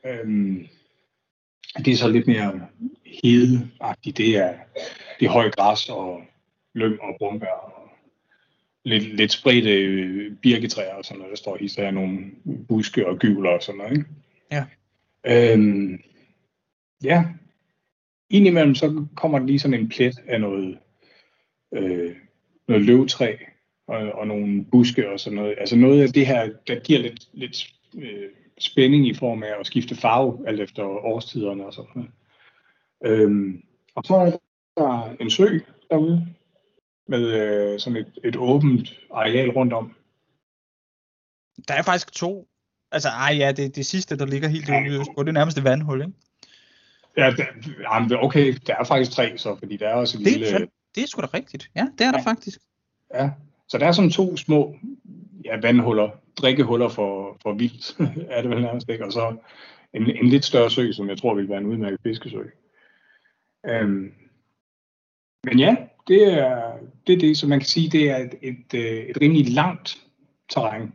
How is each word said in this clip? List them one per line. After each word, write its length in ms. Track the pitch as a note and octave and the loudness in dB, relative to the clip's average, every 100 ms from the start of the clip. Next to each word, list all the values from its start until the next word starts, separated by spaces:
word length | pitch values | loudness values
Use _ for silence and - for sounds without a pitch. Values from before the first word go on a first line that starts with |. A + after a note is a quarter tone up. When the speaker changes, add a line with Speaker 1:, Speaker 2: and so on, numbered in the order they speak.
| C3 | -12
Speaker 1:
øhm, 640 | A#2+ A2 G#2+ G2 F#2 E2+ _ _ _ _ _ _ _ _ _ - - - | -10 -4 -2 -2 -4 -8 _ _ _ _ _ _ _ _ _ -18 -4 0
det 20 | |
er 40 | A#2+ | 2
så 100 | A#2+ | 2
lidt 200 | A2+ A#2 | 2 2
mere 400 | A2+ G2+ F#2 F2 _ B2 - - - | 0 0 -4 -12 _ -14 -14 -20 -2
hedeagtigt. 920 | A#2+ A#2+ B2+ B2 - _ A2+ G#2+ - C#3+ | 4 6 6 2 -2 _ -10 -10 -12 -2
Det 200 | A2 G#2 | 0 2
er, 160 | F#2 E2+ - - - - - - | 0 -4 -14 -14 -14 -16 -20 -2
det 60 | - | 2
er 40 | |
højt 260 | A#2+ A2 - | 2 0 2
græs 340 | G2+ G#2 - | 2 2 -4
og 320 | A2 F#2 F2 E2+ _ _ _ _ | -8 -10 -12 -16 _ _ _ _
lyng 280 | - A2+ G#2+ | -4 -2 -2
og 140 | G#2 F#2 | -8 -8
brombær 280 | G2+ G#2+ G2+ | -8 -6 -8
og 380 | F#2 - - - _ _ _ _ _ _ _ _ _ - | -8 -10 -20 -20 _ _ _ _ _ _ _ _ _ -4
lidt, 180 | A2 | -4
lidt 280 | G#2+ G#2+ G#2+ | -4 -2 -2
spredte, 400 | - C3 B2 A2 G2+ | 0 4 4 4 2
øh, 520 | G2 F#2+ F#2 F#2+ G#2 G#2 | 2 -2 -4 -8 -10 -2
birketræer 560 | B2+ A#2 A#2 - F#2+ G2 | 2 2 -2 -6 -8 -10
og 100 | G2 | -14
sådan 120 | G2 | -16
noget. 100 | F#2+ | -16
Der 60 | G#2 | -14
står 200 | - F#2 | -12 -10
især 340 | G2+ - G2 | -10 -6 -6
nogle 400 | G2 F#2+ F#2+ F#2+ - - B2+ A2 | -4 -4 -6 -10 -14 -12 -12 -2
buske 400 | A2 G#2+ - F#2+ | -2 0 -2 -2
og 100 | F2+ | 0
gyvler 300 | A2 G2+ F#2+ | 0 2 0
og 140 | F2 | -2
sådan 140 | - G2+ | -2 -12
noget, 140 | G#2 C#3+ | -4 -4
ikke? 80 | D3 - _ _ _ | -4 -14 _ _ _
Speaker 2:
Ja. 140 | D3 C#3 _ _ _ _ _ A#2 | -8 -8 _ _ _ _ _ 2
Speaker 1:
Øhm, 760 | A#2+ A#2 A2 G#2 G2+ G2 F2+ _ _ _ _ _ _ _ _ _ _ | 4 6 6 6 2 -4 -8 _ _ _ _ _ _ _ _ _ _
ja. 220 | C3 E3+ E3+ - _ _ _ _ _ _ _ _ _ | 2 2 2 -4 _ _ _ _ _ _ _ _ _
Indimellem 460 | G3+ F#3+ E3+ D3+ C3 | 6 8 8 4 4
så 300 | D#3 D#3 D3 - | 0 -2 -6 -4
kommer 240 | E3 C#3+ | -2 0
der 60 | C3 | 0
lige 140 | C#3 | 0
sådan 200 | C#3 B2 | 2 0
en 100 | A2 | -2
plet 260 | - B2 B2 - | 0 0 0 -6
af 140 | A#2 | -4
noget, 380 | G#2+ G2 F#2+ F#2 _ _ _ _ _ _ _ _ _ | -2 -4 -6 -10 _ _ _ _ _ _ _ _ _
øh, 420 | - F#2+ F2+ F2 F2 _ _ _ _ - | -6 -4 -4 -6 -10 _ _ _ _ 0
noget 180 | A2 G2+ | 2 6
løvtræ 520 | B2 C3 - A#2+ G#2+ - _ _ _ - | 6 4 0 -4 -4 -12 _ _ _ -10
og, 100 | A#2 G#2+ | -8 -6
og 160 | G#2 G#2+ | -6 -6
nogle 380 | G#2 G#2 G2+ - | -4 -2 -4 2
buske 440 | B2 A#2 - G#2+ | 4 4 2 -4
og 100 | G2 | -4
sådan 160 | - G#2 | -8 -6
noget. 180 | G#2 G#2 | -6 -6
Altså 180 | G2+ A#2 | 0 6
noget 260 | B2+ C#3 | 8 8
af 60 | C3+ | 6
det 180 | C3+ C3 | 4 2
her, 220 | B2+ A2 - - | 2 -2 -8 -10
der 120 | A#2 | -10
giver 200 | - D3 | 2 2
lidt, 300 | A#2+ A#2 - | 2 -10 -20
lidt, 340 | - B2+ - - _ _ - | -14 -12 -12 -14 _ _ -18
øh, 320 | C3+ G2+ G2 _ _ _ | -16 -14 -16 _ _ _
spænding 500 | - - C3 D3 C3 | -4 2 4 6 4
i 60 | |
form 300 | G#2+ B2 A2+ | 0 -4 -6
af 100 | G#2+ G#2 | -8 -10
at 60 | - | -6
skifte 300 | B2+ A#2 - | -6 -6 -2
farve, 520 | A#2+ A#2 C3 A#2+ - | 0 2 0 -2 -8
alt 120 | G#2+ | -6
efter 220 | G2+ - | -6 -8
årstiderne 840 | G2 G2 A2+ A2+ A#2 - G#2 G2 G2 | -8 -6 -6 -6 -6 -8 -6 -8 -12
og 80 | |
sådan 180 | - - B2+ | -16 -16 -14
noget. 160 | A#2 _ _ _ _ _ _ _ _ _ A#2 | -14 _ _ _ _ _ _ _ _ _ 0
Øhm, 580 | A2 G#2+ G#2 G2 F2+ _ _ _ - | 4 4 4 -2 -8 _ _ _ -14
og 80 | - | 2
så 100 | F#3+ | 4
er 160 | F3+ E3 _ _ _ - | 4 0 _ _ _ -2
der 380 | D3 B2 A2+ B2 | -2 -2 -6 -8
en 100 | A2+ | -4
sø 300 | - G3 E3 - _ _ | 2 4 2 -4 _ _
derude, 380 | D#3+ D#3 E3+ E3+ - _ _ _ _ _ _ - | 0 2 0 -2 -12 _ _ _ _ _ _ -6
med, 260 | B2 A#2 | -2 0
øh, 460 | A2 G#2+ G#2 G#2 G#2 | 0 0 0 -2 -4
sådan 180 | B2+ A#2 | -6 -6
et, 220 | G#2+ - | -8 -6
et 120 | B2 A#2+ | -6 -4
åbent 580 | B2 C#3+ D3 B2 A2 - _ | 2 4 4 2 0 -14 _
areal 380 | - A2 A#2+ C3 | -4 0 0 0
rundt 240 | B2 B2+ | 2 0
om. 220 | A#2 A2+ - _ _ _ _ _ _ _ _ _ _ _ _ _ _ _ - - | 0 -8 -16 _ _ _ _ _ _ _ _ _ _ _ _ _ _ _ -20 -6
Speaker 2:
Der 60 | |
er 80 | C#3+ | -4
faktisk 300 | E3+ F3+ - | 0 0 -2
to. 340 | - F3 G3 - _ _ _ _ | -8 -8 -8 -14 _ _ _ _
Altså, 180 | D#3 D3 | -4 -4
ej, 260 | A#2 C#3 D3+ | -2 0 2
ja, 120 | C#3 | 0
det, 240 | C#3 C#3 C#3 | 0 -4 -6
det 100 | C3+ | -6
sidste, 320 | F#3+ F3+ C#3+ | -6 -6 -6
der 80 | C#3+ | -4
ligger 220 | C#3 D#3 | -4 -2
helt 220 | D#3 D3 | -4 -2
Speaker 1:
Ja. 120 | C#3+ C#3 | -2 -2
Speaker 2:
ude 100 | C#3 | -4
østpå, 240 | C#3+ - | -6 -6
det 40 | C#3+ | -4
er 40 | |
nærmest 240 | D#3 D#3 D3+ | 0 0 0
et 60 | |
vandhul, 380 | C3+ C3 D3+ C3+ | 0 0 -2 -6
ikke? 120 | D#3 - _ _ _ _ _ _ _ _ _ - | -6 -12 _ _ _ _ _ _ _ _ _ 2
Speaker 1:
Ja, 140 | C3 | 2
det, 140 | B2 - A2 A#2+ D3 - | 2 -6 -8 -16 -12 -4
jamen, 200 | A2 A#2 | -2 0
okay, 400 | A#2+ C3 D3 C#3 B2+ - | 0 2 4 2 2 -4
der 80 | G#2 | -4
er 80 | |
faktisk 280 | B2 C#3 B2+ | 0 2 0
tre 260 | - A#2 - | 0 -2 -2
så, 180 | A2+ G2 | -8 -8
fordi 220 | G2 G2+ | -10 -6
der 100 | G#2+ | -2
er 40 | |
også 240 | A#2 A#2+ A#2 | -2 -2 0
en 60 | F#3 | 2
Speaker 2:
Det 80 | |
er 40 | D4 | 2
Speaker 1:
lille 140 | A3 | 0
Speaker 2:
fandme, 160 | G3 A3 _ _ - | -2 -4 _ _ -8
det 80 | |
er 40 | C4+ | -8
sgu 140 | - | -6
da 60 | - | -6
rigtigt. 360 | F3 - - - - | -6 -10 -16 -14 -6
Ja, 120 | B3+ - | -6 0
det 100 | A#3+ | 0
er 40 | |
der 80 | C4 - | 0 -2
Speaker 1:
Ja. 40 | |
Speaker 2:
faktisk. 300 | A3+ - F#3+ _ _ _ _ _ | -4 -8 -18 _ _ _ _ _
Speaker 1:
Ja, 160 | B2 C#3 - - _ _ | -4 -4 -4 -18 _ _
så 100 | - | 0
der 100 | D3 | 2
er 40 | |
sådan 180 | E3+ F3+ | 4 4
to 260 | - F#3+ E3 | 4 -2 -2
små, 380 | - D3+ C#3 - A#3 C#4 - - - - - | 0 2 2 -4 -16 -18 -20 -20 -20 -20 -10
ja, 120 | A2+ | -4
vandhuller, 480 | A#2 A#2+ A#2 G#2+ G#2 - _ - | 2 4 4 2 0 -4 _ -2
drikkehuller 520 | C3 C3 A#2 A#2 A#2 | 0 2 0 2 -2
for, 480 | - G2+ G2 G2 G2+ | -2 -4 -4 -10 -10
for 120 | A2 | -8
vildt, 420 | G#2 A#2+ - - - E3+ | -4 -4 -4 -18 -4 -4
<laughs> 260 | D#3 F3 B2 | -4 -8 -6
er 60 | |
det 80 | B2 | -4
vel 120 | A#2 | -2
nærmest, 280 | A#2+ A#2+ A#2 | -2 -6 -8
ikke? 160 | A2+ G#2 | -8 -6
Og 60 | |
så 240 | A2 A2+ A2+ _ - - - _ | -4 -4 -6 _ -20 -20 -20 _
en, 160 | - A2+ | -2 -2
en 200 | A2+ B2 | 2 4
lidt 160 | C#3 - | 4 4
større 240 | C3 A#2 | 2 2
sø, 200 | - B2 | 2 -2
som 180 | G2+ G2+ | -2 -6
jeg 80 | G2 | -4
tror 180 | B2 G2+ | -2 -2
vil 140 | G2 | -4
være 80 | G2+ | -4
en 80 | G2+ | -4
udmærket 340 | A2+ G#2 G2 | -4 -4 -6
fiskesø. 400 | A#2 A2 B2+ - - _ _ _ _ _ _ _ _ _ _ _ - | -6 -8 -10 -14 -14 _ _ _ _ _ _ _ _ _ _ _ -6
Øhm, 420 | A#2 G#2+ G2 G2 - _ _ _ _ _ _ _ _ _ _ _ _ | -2 -2 -2 -6 -16 _ _ _ _ _ _ _ _ _ _ _ _
men 160 | B2 B2 | 2 4
ja, 160 | D3+ B3 - _ - | 6 4 0 _ 4
det 260 | F#3 G#3 | 6 8
er, 440 | E3+ C3 B2+ A#2 A2+ A#2 _ - | 6 0 -2 -6 -10 -18 _ 2
det 60 | F3+ | 4
er 40 | |
det, 180 | D#3+ D3+ | 4 2
så 100 | C#3+ | 2
man 120 | C#3+ | 0
kan 60 | C3+ | 0
sige, 220 | - D#3+ | -2 0
det 200 | D#3 D3 | 2 2
er 80 | C3 | 0
et, 160 | B2+ B2 | -6 -10
et, 320 | C3 B2 - | -12 -12 -8
øh, 300 | B2 A2+ A2+ | -6 -4 -6
et 180 | A#2 - | -8 0
rimelig 280 | D3 D#3+ B2+ | 4 4 2
langt 440 | B2 E3 E3+ - - _ _ _ _ _ | 2 0 -4 -14 -16 _ _ _ _ _
terræn. 440 | - A2+ G#2+ A2+ | -6 -4 -6 -12